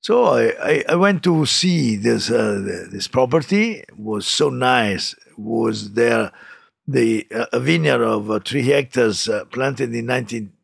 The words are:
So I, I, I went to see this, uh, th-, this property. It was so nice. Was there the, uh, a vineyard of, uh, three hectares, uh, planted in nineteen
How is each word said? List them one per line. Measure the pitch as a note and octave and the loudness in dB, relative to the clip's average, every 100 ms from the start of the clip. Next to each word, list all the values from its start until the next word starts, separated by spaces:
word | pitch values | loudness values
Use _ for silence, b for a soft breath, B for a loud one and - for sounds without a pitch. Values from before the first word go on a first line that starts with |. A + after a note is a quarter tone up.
So | - A#3 A#3 | 2 2 4
I, | B2 A2+ - | 4 2 0
I, | - D3+ - | 0 0 2
I | |
went | F3 G3 F#3+ | 2 2 2
to | F3+ E3 D3 | 2 2 2
see | - F3+ F3 B2+ G#2 | 0 2 2 2 0
this, | A2 A#2 - | 0 0 0
uh, | A#2 G#2+ G2+ | 0 0 -2
th-, | G2 F2+ E2+ | -4 -8 -10
this | G2 - | -10 -4
property. | B2+ B2+ D#3+ D3 G3 A3+ G#3 | 0 2 2 0 0 0 -4
It | - - | -14 -14
was | G#2+ G#2+ | -6 -6
so | F#2+ - D3 | -4 0 0
nice. | B2+ B2+ B2+ G#2+ F#2 - - _ - | 0 2 2 2 -2 -6 -10 _ -14
Was | G#2+ A2+ A2+ G#2+ G#2 | -6 -2 -2 -2 -6
there | G#2 A#2 A#2 G#2 B B B B _ - | 0 2 2 -2 B B B B _ -4
the, | C3 A#2 A2 - | 0 2 0 -4
uh, | A3 A#3 | -8 -4
a | A#2+ | -2
vineyard | B2+ E3 D3+ B2+ | 0 2 2 2
of, | A2+ A2 G#2 | 2 -2 -2
uh, | G#2+ | -4
three | - C#3+ | -2 -2
hectares, | B2 C#3+ C3 C3 A2+ G2+ - | 2 2 0 0 2 0 -4
uh, | G#2+ - | -4 -6
planted | - C3 C3+ B2 | -4 -4 -2 -6
in | A#2 A#2 | -4 -2
nineteen | B2+ A2+ A#2+ G#2 _ | -4 -4 -8 -10 _